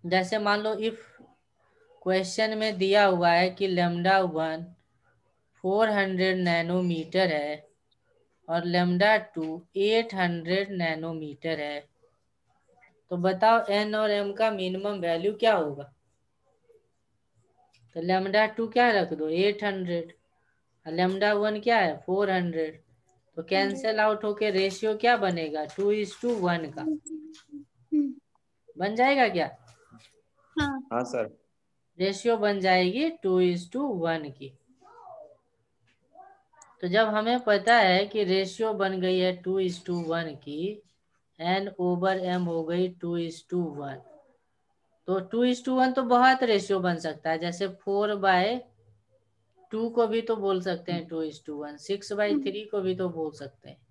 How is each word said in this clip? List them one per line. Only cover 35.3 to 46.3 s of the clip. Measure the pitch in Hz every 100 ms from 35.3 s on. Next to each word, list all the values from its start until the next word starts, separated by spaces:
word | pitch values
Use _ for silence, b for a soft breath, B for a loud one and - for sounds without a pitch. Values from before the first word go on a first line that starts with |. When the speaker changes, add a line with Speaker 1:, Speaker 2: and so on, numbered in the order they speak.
| _ _ _ _ _ _ _ _ - 381 _ _ _ - _
Speaker 1:
तो | 180
जब | 196 220
हमें | 214 220 247
पता | 240 202 208 240
है | 196 185 202
कि | 214
रेशियो | 190 190 185 - 220
बन | 208 190 190
गई | 185 185
है | 185 180
टू | 185 190
is | 185 175
to | - 175 165
वन | 165 160 139
की, | 147 147 185 214 _ _ _ _ _ _
n | 165 190 196 190
over | 180 175 190 190 185
m | 180 175
हो | 165
गई | 160 175 185 180
टू | 170 170
is | 165 160 _
to | 180 160 143
वन, | 139 135 - - _ _ _ _ _ _ _ _ -
तो | 190 185
टू | 226 247
is | 247
to | - 254
वन | 254
तो | 254
बहुत | 240 247 262